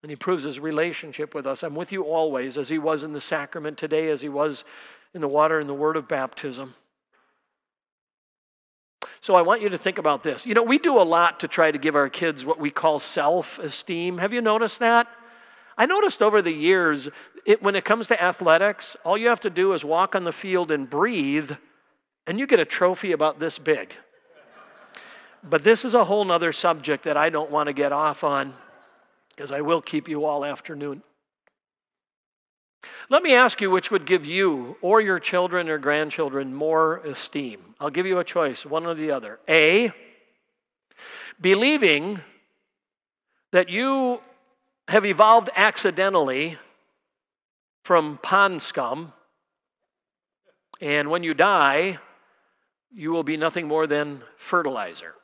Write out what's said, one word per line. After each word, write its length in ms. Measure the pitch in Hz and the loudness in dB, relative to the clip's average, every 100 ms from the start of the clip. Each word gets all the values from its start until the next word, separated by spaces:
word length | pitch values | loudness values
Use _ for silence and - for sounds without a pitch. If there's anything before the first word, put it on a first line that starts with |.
And 60 | 156 | -14
he 60 | 143 | -10
proves 260 | - 180 | -4 -4
his 180 | 143 135 | -4 -8
relationship 720 | 156 151 170 151 160 131 151 | -6 -2 -2 -4 -14 -10 -10
with 120 | 156 135 | -8 -8
us. 160 | 135 | -6
"I'm 120 | 160 | -8
with 160 | 147 180 | -8 -8
you 120 | 196 | -6
always," 560 | 151 160 160 135 131 127 | -4 -2 0 -2 -6 -8
as 100 | 135 | -4
he 80 | 160 | -2
was 280 | 156 156 | 0 -2
in 100 | 156 | -4
the 80 | 147 | -10
sacrament 560 | - 156 143 175 151 147 | -6 -6 -6 -10 -10 -10
today, 320 | 156 156 160 | -4 -2 0
as 100 | 147 | -4
he 80 | 143 | -4
was 340 | 143 151 135 - - - - _ | -2 -2 -4 -14 -20 -20 -20 _
in 80 | 180 | -8
the 60 | 147 | -2
water 300 | 147 156 160 | 2 2 2
and 80 | 147 | -4
the 60 | |
word 240 | 139 151 160 | -2 -2 -2
of 100 | 131 | -4
baptism. 680 | 143 131 - 147 123 131 120 _ _ _ _ _ _ _ _ _ _ _ _ _ _ _ _ _ _ _ _ _ _ - - | -6 -6 -8 -12 -12 -16 -18 _ _ _ _ _ _ _ _ _ _ _ _ _ _ _ _ _ _ _ _ _ _ -20 -14
So 120 | - | 2
I 60 | 180 | 4
want 220 | 170 226 | 4 2
you 80 | 208 | 0
to 80 | 175 | -2
think 180 | 190 185 | -4 -2
about 260 | 156 143 | -2 -2
this. 220 | 156 123 | -4 -8
You 80 | 247 | 0
know, 100 | 220 | 0
we 140 | 233 277 | 2 2
do 240 | 339 262 | 4 4
a 20 | |
lot 380 | 175 170 175 - | 4 4 2 0
to 80 | - | -6
try 220 | - 160 | 2 2
to 80 | 147 | 2
give 180 | 151 147 | 0 2
our 140 | 135 | 0
kids 340 | - 170 143 | -2 -4 -4
what 140 | 131 160 | -4 -4
we 120 | 147 | -2
call 280 | - 160 147 | 0 0 0
self-esteem. 1200 | - - 147 175 156 - 160 - - 170 175 180 | -4 -2 0 0 -4 -10 -10 -10 -8 -4 -4 -4
Have 160 | 190 | -4
you 80 | 240 | -2
noticed 360 | 226 220 226 - | 0 0 0 0
that? 280 | 233 233 233 - - - - - - - | 2 2 2 -8 -20 -20 -20 -20 -18 -2
I 80 | 254 | 2
noticed 340 | 381 415 - | 2 0 2
over 220 | 214 208 | 4 4
the 100 | 170 | 0
years, 560 | 156 156 190 170 143 135 - - - - | 0 2 4 2 0 -6 -16 -20 -10 2
it, 160 | 214 | 4
when 120 | 202 | 4
it 120 | 196 - | -2 0
comes 200 | 220 220 | -2 2
to 140 | 208 | 0
athletics, 760 | 175 180 175 165 202 202 - - | 0 0 4 4 4 -2 -12 -8
all 120 | 165 202 | -2 0
you 120 | 233 | 2
have 120 | 233 | 0
to 80 | 214 | -2
do 240 | 170 190 | 0 2
is 140 | 175 147 | 0 0
walk 280 | 165 190 | 0 0
on 100 | 196 | 0
the 100 | 175 | -4
field 360 | - 196 185 170 | -8 -2 -2 0
and 200 | 151 135 | -4 -2
breathe, 640 | 143 208 220 139 147 143 147 _ _ _ _ _ _ - | -2 0 0 -2 -2 -4 -12 _ _ _ _ _ _ -8
and 120 | 196 | -6
you 80 | 277 | 2
get 140 | 233 | 4
a 60 | 156 | 4
trophy 460 | - 180 185 196 | 2 0 0 -2
about 260 | 160 156 151 | 0 0 0
this 200 | 160 - | -8 -6
big. 360 | 147 143 95 - _ _ _ - _ - - - - - - - - _ | -2 -2 -2 -18 _ _ _ -20 _ -20 -20 -20 -20 -20 -20 -20 -20 _
But 220 | 165 160 | -2 2
this 180 | 165 226 | 4 4
is 120 | 254 | 4
a 100 | 233 | 2
whole 220 | 180 208 196 | 2 0 2
nother 260 | 170 170 | 0 0
subject 520 | 151 175 165 143 139 | 0 0 -2 -2 -4
that 120 | 160 147 | -2 0
I 140 | 156 | 0
don't 200 | 160 151 | 0 -2
want 180 | 147 147 | -2 -2
to 40 | |
get 180 | 139 143 | -2 -2
off 320 | 147 151 139 | 0 -2 -2
on, 320 | 151 139 135 131 - _ _ _ _ _ _ - | -2 -2 -4 -10 -20 _ _ _ _ _ _ -16
'cause 140 | 143 | -10
I 120 | 143 | -6
will 200 | 147 165 | -2 -2
keep 240 | - 151 170 | -2 -8 -6
you 180 | 147 | -6
all 200 | 151 147 | -4 -4
afternoon. 580 | 143 135 - 151 143 139 _ _ _ _ _ _ _ _ _ _ _ _ _ _ _ _ _ _ - - - | -6 -10 -12 -12 -10 -12 _ _ _ _ _ _ _ _ _ _ _ _ _ _ _ _ _ _ -20 -20 0
Let 160 | 285 | 0
me 100 | 359 | 6
ask 260 | 247 247 - | 6 6 2
you 80 | 196 | 0
which 220 | 185 - | 0 0
would 160 | 196 143 | -4 0
give 180 | 180 | 0
you 540 | 147 180 196 143 120 - | 0 0 0 0 -6 -6
or 200 | 175 220 | 2 4
your 180 | 208 180 | 4 -2
children 500 | - 180 180 180 165 | 0 -2 0 -2 -2
or 80 | 156 | -2
grandchildren 760 | 139 147 151 - 147 139 135 | 0 0 -2 -4 -4 -4 -6
more 440 | 135 156 160 160 165 | -4 0 2 2 0
esteem. 760 | 151 135 - 147 131 101 87 _ | -8 -10 -8 -8 -8 -12 -20 _
I'll 100 | 147 | -6
give 160 | 147 185 | -4 0
you 140 | 180 | -2
a 40 | |
choice, 400 | 175 175 151 123 | -2 -2 -2 -4
one 220 | 147 156 170 | -6 -6 -4
or 80 | |
the 160 | 160 156 | -6 -4
other. 300 | 135 110 110 - | -4 -6 -14 0
A, 440 | 160 156 190 240 - - _ _ _ _ _ _ _ _ _ - - - - | 4 6 4 2 -4 -20 _ _ _ _ _ _ _ _ _ -20 -18 -18 -4
believing 800 | 185 196 254 302 202 147 170 202 - _ _ _ _ _ _ _ _ _ _ _ _ | 2 4 4 4 4 2 0 -8 -12 _ _ _ _ _ _ _ _ _ _ _ _
that 180 | 180 170 | 2 2
you 540 | 190 262 269 254 247 - _ _ _ _ _ - | -2 0 0 0 -2 -8 _ _ _ _ _ 0
have 180 | 214 | 2
evolved 460 | 202 165 214 233 190 - | 2 6 8 8 4 2
accidentally 1040 | 208 - 190 170 190 190 139 131 160 156 - _ _ _ _ _ _ _ _ _ _ _ | 2 2 -2 0 2 2 0 -2 -4 -8 -20 _ _ _ _ _ _ _ _ _ _ _
from 360 | - 180 151 147 | 2 2 2 -8
pond 440 | - 190 196 175 | 0 4 4 0
scum, 500 | - - 120 139 165 _ _ _ _ _ _ _ _ _ _ _ _ _ _ _ _ - | -6 -6 -6 -6 -10 _ _ _ _ _ _ _ _ _ _ _ _ _ _ _ _ -12
and 300 | 156 147 147 | -2 -2 0
when 140 | 170 | -2
you 100 | 165 | -2
die, 640 | 151 185 190 143 143 190 165 - _ _ _ _ _ _ _ _ | 2 4 6 4 4 0 -6 -16 _ _ _ _ _ _ _ _
you 180 | 226 156 | -12 -4
will 140 | 165 | -4
be 120 | 147 156 | -2 -2
nothing 300 | 160 175 156 | -2 -4 -4
more 200 | 156 156 | -2 0
than 360 | 147 147 139 117 _ | -2 -4 -10 -18 _
fertilizer. 800 | - 180 151 127 95 82 82 - | -4 -2 -2 -4 -8 -12 -20 -20